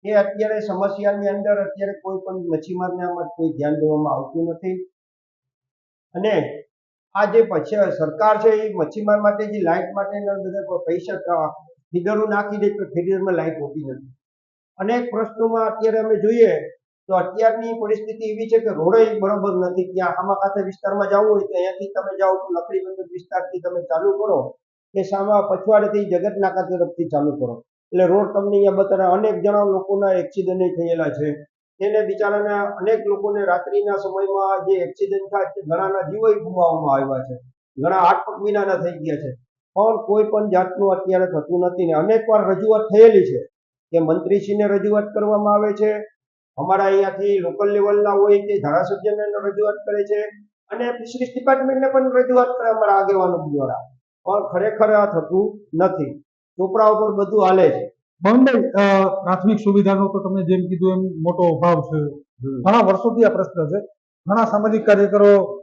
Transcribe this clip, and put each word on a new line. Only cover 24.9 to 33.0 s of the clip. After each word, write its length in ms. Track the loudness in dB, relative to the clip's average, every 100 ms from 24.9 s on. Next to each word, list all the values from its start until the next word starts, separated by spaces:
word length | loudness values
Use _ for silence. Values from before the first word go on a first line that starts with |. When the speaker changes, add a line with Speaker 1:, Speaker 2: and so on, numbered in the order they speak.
| -6
Speaker 1:
એ 60 |
સામા 400 | -4 -4 2 2
પછવાડેથી 640 | 2 -2 2 2 4 -2 0
જગતનાકા 560 | -2 -2 -2 -2 -2
તરફથી 440 | -4 -2 -2 -2 -4
ચાલુ 300 | -2 -2 -2
કરો, 280 | -6 -8 _ _ _
એટલે 200 | 2 4
રોડ 280 | 4 2
તમને 240 | -2 0 2
અહીંયા 140 | 2
બતાવે. 320 | 2 0 2
અનેક 400 | 2 2 0 0
જણા 200 | 0 2
લોકોના 480 | 2 0 -2 0 0
એક્સિડન્ટ 680 | 0 -2 -4 -4 0 -2 -2
થયેલા 320 | -4 -2 -2
છે, 380 | -4 -6 -6 -12 _ _ _
એને 260 | 0 0 -2
બિચારાના 540 | -2 -2 -2 -2 -2
અનેક 460 | -4 -4 0 0